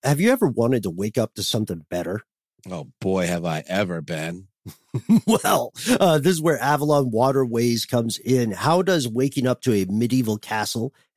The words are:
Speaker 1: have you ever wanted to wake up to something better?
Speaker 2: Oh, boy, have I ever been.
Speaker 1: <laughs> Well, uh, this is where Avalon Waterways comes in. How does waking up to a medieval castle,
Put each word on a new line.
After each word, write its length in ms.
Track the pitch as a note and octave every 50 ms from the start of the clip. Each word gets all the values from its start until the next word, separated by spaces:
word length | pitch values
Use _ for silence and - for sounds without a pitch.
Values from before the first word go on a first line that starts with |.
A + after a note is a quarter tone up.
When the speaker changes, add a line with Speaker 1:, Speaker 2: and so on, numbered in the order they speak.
Speaker 1:
have 180 | - C3 D3 C#3+
you 120 | F#3 A#3
ever 160 | C4 C4 A3 D3+
wanted 340 | A2+ A#2 A#2 A#2 C3 A#2+
to 80 | F#2+ G2
wake 300 | E2 F2 G2 G#2+ - -
up 160 | A2 - -
to 80 | - G2
something 420 | - - A#2 A2 - F#2+ E2+ D#2 _
better? 300 | - F2+ - - F#2+ G#2+ - _ _ _ _ _ _ _ - F#2
Speaker 2:
Oh, 200 | F#2 E2 C#2+ - _ _
boy, 280 | - F#2+ F#2 F#2+ F2+ E2+
have 180 | F2 F2 E2+
I 180 | E2+ D#2+ D#2 - -
ever 340 | F2+ G2 G#2 F2+ F2 E2
been. 460 | D2+ C#2+ E2+ D#2 D#2 E2 F2 F#2 F#2+ _ _ _ _
Speaker 1:
<laughs> 640 | - - _ _ _ - A#2+ - - A3 - - -
Well, 460 | A3+ - - - G#3 D3+ B2 - - - - G#3+ B3 G#3+
uh, 180 | F#3+ F#3 D#3+ D#3
this 160 | C3+ F3 F#3+
is 80 | D#3+
where 180 | D#3 E3+ D3+ A#2+
Avalon 520 | A#2 C#3 D3+ C#3+ C#3+ D3 D3+ C#3+ C#3 B2+
Waterways 760 | A2 A2 B2 C3+ C#3 C#3 C3 A#2+ A2+ A#2 A#2 A#2+ A#2 A2+ -
comes 320 | - - A#2+ A#2 A2+ G#2 -
in. 340 | - A#2+ C3 B2+ A#2+ A2
How 300 | G2+ - - C#3 E3 F3+
does 260 | F#3+ F3+ F#3+ E3 C3 A#2+
waking 400 | A2 A#2+ C3 C#3 - - B2 B2+
up 140 | B2 -
to 120 | - C3 A#2
a 120 | G2+ F#2+
medieval 520 | F#2 G2 G#2+ A#2 A#2 B2 C3 B2 A2 G#2+ G#2
castle, 560 | - - A2 A2 G#2 - - A#2 A2+ C3+ - _ _ _ _